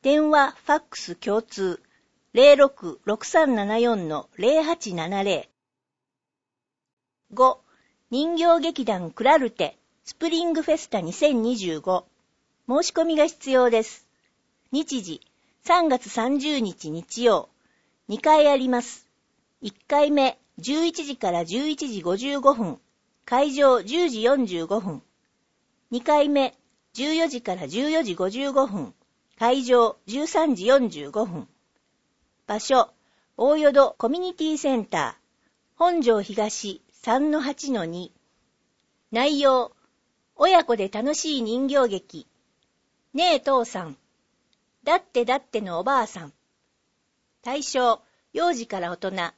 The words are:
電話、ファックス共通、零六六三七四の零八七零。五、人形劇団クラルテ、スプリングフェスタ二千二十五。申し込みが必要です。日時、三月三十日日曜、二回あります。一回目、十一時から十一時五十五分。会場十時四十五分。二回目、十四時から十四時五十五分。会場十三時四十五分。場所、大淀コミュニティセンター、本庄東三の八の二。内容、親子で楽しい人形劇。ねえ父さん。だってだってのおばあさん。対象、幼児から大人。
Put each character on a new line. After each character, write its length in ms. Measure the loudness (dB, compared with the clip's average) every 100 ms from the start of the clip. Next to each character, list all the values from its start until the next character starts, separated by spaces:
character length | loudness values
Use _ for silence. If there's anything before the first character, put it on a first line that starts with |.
電 300 | 2 2 4
話、 220 | 4 2
フ 200 | -2 -2
ァ 40 | -2
ッ 40 |
ク 180 | _ -16
ス 180 | -14 -10
共 260 | -2 -2
通、 400 | -2 -6 -6 -6 _ _ _ _ _
零 240 | 6 8 10
六 460 | 6 2 -12 -10
六 220 | -6 -6 0
三 280 | 0 2
七 240 | 0 0 0
四 300 | 2 0 -4
の 220 | -8 -10 -2
零 240 | 2 2
八 320 | 0 -4 -6
七 280 | -8 -6 -4
零。 280 | -2 -2 -6 _ _ _ _ _ _ _ _ _ _ _ _ _ _ _ _ _ _
五、 260 | 2 2 2 _ _ _ _ _
人 300 | -4 -2 0
形 200 | 4 4
劇 260 | 2 -4 -4
団 240 | -4 -6
ク 120 | -2
ラ 120 | 2 2
ル 140 | 2
テ、 260 | -4 -6 _ _ _
ス 100 | -20
プ 160 | -8 -4
リ 120 | -2
ン 120 | -2
グ 80 | -2
フ 100 | -2
ェ 60 | -2
ス 100 | -2
タ 140 | -6
二 100 | -6
千 300 | 0 0 2
二 160 | -2 -4
十 220 | -6 -6
五。 260 | -2 -4 -4 _ _ _ _ _ -4
申 160 | -2
し 80 | -2
込 120 | -2
み 120 | 0 2
が 100 | 0
必 240 | -2 0
要 180 | 2 4
で 140 | 2
す。 260 | -2 -12 _ _ _ _ _ _ _
日 300 | -6 -4 -8
時、 180 | -8 -16 _ _ _ _
三 260 | 0 2 2
月 200 | 0 -2
三 300 | -4 -2 -2
十 200 | -2 -2
日 320 | -4 -6 -10
日 320 | -10 -10 0
曜、 280 | 2 2 -2 _ _ _ _ _ -12
二 100 | -4
回 300 | 2 6 6
あ 80 | 4
り 140 | 0
ま 100 | -2
す。 260 | -4 -18 _ _ _ _ _ _
一 180 | -16 _ _
回 240 | 2 2
目、 280 | 4 2 -2 _ -14
十 280 | -4 -2 -2
一 180 | -4
時 140 | -10 -6
か 140 | -4
ら 120 | -2
十 240 | -2 -4 -4
一 200 | -4 -6
時 120 | -6
五 160 | -4 -4
十 240 | -2 0
五 140 | 2
分。 260 | 2 -4 -8 _ _ _ _ -4
会 260 | 0 0
場 300 | 2 4 4
十 260 | 0 -2 -2
時 140 | 0
四 240 | 0 0 0
十 180 | -4
五 160 | -4 -4
分。 220 | -4 -12 _ _ _ _ _ _ _ _ _
二 100 | -8
回 300 | 0 2 2
目、 260 | 2 -2 _ _ _ _
十 200 | -8 -4
四 140 | -2 -2
時 140 | -4
か 140 | -8 -8
ら 120 | -6
十 220 | -4 -2
四 120 | 0
時 120 | -2
五 160 | -4 -4
十 220 | -4 -2
五 140 | 0 0
分。 280 | -2 -10 _ _ _ _ _
会 260 | 0 0
場 360 | 4 4 4 0 -10
十 200 | -6 -2
三 280 | 0 0
時 120 | 0 4
四 220 | 4 2
十 220 | -6 -8
五 160 | -6 -6
分。 200 | -8 -14 _ _ _ _ _ _ _ _ _ -10
場 120 | -10
所、 320 | 0 2 2 _ _ _ _ -2
大 220 | 0 4
淀 360 | 4 6 4 2
コ 100 | -4
ミ 100 | -4
ュ 40 |
ニ 120 | -6
テ 100 | -6
ィ 120 | -6 -4
セ 200 | -2 -2
ン 100 | -2
タ 320 | -4 -4 -6
ー、 580 | _ _ _ _ _ _
本 260 | 0 2
庄 200 | 2 2
東 580 | 0 -4 -4 -6 -10 -12 _
三 400 | _ -2 0 0
の 120 | -2
八 280 | -4 -8 -6
の 140 | -4
二。 280 | -4 -8 -14 _ _ _ _ _ _ _ _ _ _
内 280 | -2 0 2
容、 320 | 4 4 0 _ _ _ _ _ _ _
親 280 | 4 4
子 100 | 4
で 140 | -2 -2
楽 260 | -4 -4
し 240 | -4 -4 -4
い 40 |
人 260 | -2 -2 0
形 180 | 0 0
劇。 400 | -2 _ -20 -20 _ _ _ _ _ _ _ _
ね 220 | -2 0
え 60 | 2
父 260 | 2 0 0
さ 180 | -8
ん。 140 | -12 -16 _ _ _ _ _ _ _ _
だ 140 | -2 -2
っ 80 |
て 200 | -2 -4
だ 120 | -2 -4
っ 80 |
て 160 | _ -10
の 180 | -6 -6
お 60 |
ば 160 | 0 0
あ 60 | -2
さ 180 | -8
ん。 80 | -18 _ _ _ _ _ _ _ _ _ _ _
対 200 | -10 -8
象、 380 | -4 0 2 0 _ _ _
幼 200 | -2 -2
児 140 | -2 -6
か 140 | -8
ら 100 | -8
大 60 | -6
人。 360 | -8 -6 -8